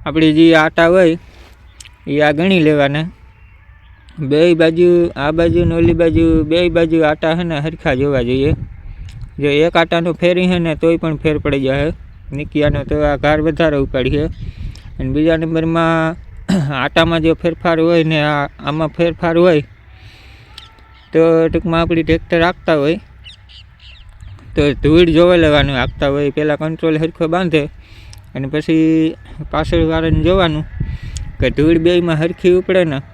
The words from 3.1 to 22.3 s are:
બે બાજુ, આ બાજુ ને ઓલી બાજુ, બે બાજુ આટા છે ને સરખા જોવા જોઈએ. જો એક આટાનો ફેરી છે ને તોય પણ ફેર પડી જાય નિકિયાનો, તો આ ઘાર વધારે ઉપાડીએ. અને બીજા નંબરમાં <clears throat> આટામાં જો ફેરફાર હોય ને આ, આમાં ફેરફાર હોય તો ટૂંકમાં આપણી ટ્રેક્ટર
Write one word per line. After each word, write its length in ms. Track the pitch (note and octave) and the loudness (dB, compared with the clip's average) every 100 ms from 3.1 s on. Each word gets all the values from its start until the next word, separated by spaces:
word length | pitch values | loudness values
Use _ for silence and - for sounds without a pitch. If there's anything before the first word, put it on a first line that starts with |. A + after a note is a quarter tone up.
| - - - - - - - - - - - | -10 -20 -20 -20 -20 -20 -20 -20 -20 -20 -12
બે 200 | C#3 D3 E3+ | -2 2 4
બાજુ, 320 | E3 E3 E3 F3 F3 E3+ | 4 2 4 4 4 2
આ 180 | - C#3 | -2 -4
બાજુ 320 | D#3+ E3+ E3+ | 0 2 2
ને 100 | E3+ | 0
ઓલી 200 | E3 E3 | 2 0
બાજુ, 300 | E3 E3+ D#3+ E3 D#3+ | 2 2 2 2 2
બે 140 | D3+ E3 F3 | 2 0 2
બાજુ 320 | E3 E3 E3 | 0 0 2
આટા 320 | D#3 D#3 D#3+ E3 | 2 0 -2 -2
છે 80 | |
ને 160 | F3 D#3 | -2 -4
સરખા 320 | D3+ E3 E3 | -6 -6 -4
જોવા 280 | C3 C#3+ C3+ | -2 0 0
જોઈએ. 320 | A#2+ C3 C#3 D#3+ - - - - - - - - | 0 0 0 -2 -6 -16 -18 -16 -16 -16 -16 -6
જો 140 | C#3+ C#3+ | -2 2
એક 180 | E3 F3 | 2 2
આટાનો 380 | E3 E3+ E3+ | 0 0 -2
ફેરી 340 | D#3 F3 F3+ F3+ | 0 0 2 0
છે 100 | F3+ | 0
ને 140 | E3 D3+ | -2 0
તોય 220 | E3 E3+ | 0 0
પણ 200 | E3 D3+ | -2 -4
ફેર 180 | D#3+ D3 | -2 -2
પડી 240 | D3 C#3 | -2 -2
જાય 300 | C3 C3+ D3 E3 - - - | -2 -2 -2 -6 -14 -20 -12
નિકિયાનો, 500 | C#3 D3 D3+ D3 C#3+ | -10 -6 -2 0 0
તો 140 | C#3 D3+ | -4 -2
આ 180 | D3 C#3+ | 0 0
ઘાર 220 | D3 D#3 | 0 0
વધારે 380 | D#3 D3 E3 C#3+ | -2 0 0 0
ઉપાડીએ. 460 | C#3 C3 B2+ C#3+ D#3+ - - - - - - | -2 -2 -2 -2 -4 -6 -14 -12 -12 -12 -18
અને 180 | - C3 | -10 -4
બીજા 280 | C#3 D#3 D#3+ | 0 2 0
નંબરમાં 760 | D#3+ D#3+ D#3+ E3 E3 E3 D#3+ E3+ - - | 0 -2 0 0 0 0 -2 -4 -14 -18
<clears throat> 400 | - F#3 C#3+ C#3 | -2 -2 0 -2
આટામાં 400 | C#3 - E3 E3+ | -2 2 2 2
જો 140 | D#3+ D#3+ | 0 0
ફેરફાર 420 | F3 E3 F3 E3 | -2 -2 -2 0
હોય 240 | E3 E3+ | 2 2
ને 140 | D#3+ D#3+ | 2 0
આ, 280 | D3 D3 C#3+ - | 0 -2 -4 -8
આમાં 340 | C#3 D3+ D#3 | -6 -4 -4
ફેરફાર 440 | - E3+ E3 F3 E3 | -2 -2 0 -2 2
હોય 260 | F3+ D#3 C#3 - - - - - - - - - - - - - - | 4 2 -2 -16 -20 -20 -20 -20 -20 -20 -20 -20 -20 -20 -20 -20 -6
તો 160 | D#3+ E3 E3 | 0 2 2
ટૂંકમાં 380 | E3 E3 D#3+ E3 | 2 -2 -2 -2
આપણી 240 | E3 E3 | 0 -2
ટ્રેક્ટર 380 | D#3 D#3+ - | 0 -2 0